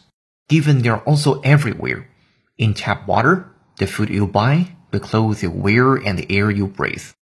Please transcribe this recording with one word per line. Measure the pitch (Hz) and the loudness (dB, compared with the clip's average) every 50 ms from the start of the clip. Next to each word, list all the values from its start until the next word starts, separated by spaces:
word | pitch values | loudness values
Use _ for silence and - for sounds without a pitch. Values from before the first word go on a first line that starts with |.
| _ _ _ _ _ _ _ _ _ - | _ _ _ _ _ _ _ _ _ 0
given | 151 160 143 151 143 127 | 2 2 4 4 2 4
they're | 117 120 110 104 | 2 2 0 0
also | - - 151 147 147 143 - - | 0 0 0 2 2 0 0 0
everywhere. | - 131 147 147 147 110 87 - 60 64 60 - - - _ _ _ _ _ _ _ _ _ | 2 4 4 4 4 0 -4 -4 -6 -6 -6 -6 -10 -16 _ _ _ _ _ _ _ _ _
In | - 117 110 | -2 -2 -2
tap | 101 - - 107 101 - - | -2 -2 -4 -4 -4 -4 -4
water, | 98 92 101 120 147 185 185 180 - _ _ _ _ _ | -2 0 2 2 2 2 0 -2 -8 _ _ _ _ _
the | - 101 | -6 -6
food | - - - 104 - | -4 -2 -4 -4 -2
you | - 101 104 | 0 -2 -2
buy, | 92 - 101 107 131 147 175 180 - - - _ _ | 0 0 2 2 2 2 2 0 -2 -8 -14 _ _
the | - 104 | -6 -6
clothes | - - - 110 110 110 104 - | -4 -2 0 0 0 0 -2 -2
you | 98 85 | -4 -6
wear, | 85 95 95 101 107 120 127 135 135 | -4 -2 0 2 2 4 4 2 2
and | 120 98 101 95 87 | 0 -2 -4 -4 -4
the | - - 98 | -4 -2 0
air | 101 104 107 | 0 0 0
you | 101 101 98 | 0 -2 -2
breathe. | 98 - - 67 50 - - - - - _ | -4 -4 -4 -6 -6 -6 -8 -14 -18 -20 _